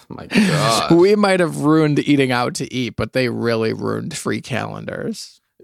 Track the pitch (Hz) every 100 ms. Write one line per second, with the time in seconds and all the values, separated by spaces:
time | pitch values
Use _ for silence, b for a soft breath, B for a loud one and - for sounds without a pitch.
0 | - - - - 202 151 113 110 - 170
1 | 190 208 202 190 165 147 143 156 151 147
2 | - 143 131 123 123 - 147 127 117 -
3 | 113 131 123 113 117 113 113 107 110 110
4 | 110 - - 110 - 110 107 104 - -
5 | - 220 - _ _ _